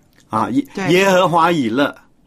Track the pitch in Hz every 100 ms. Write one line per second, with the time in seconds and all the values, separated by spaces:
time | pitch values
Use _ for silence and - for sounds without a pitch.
0 | _ _ _ 220 110 262 - - 190 180
1 | 196 180 185 165 165 175 117 117 143 -
2 | _ _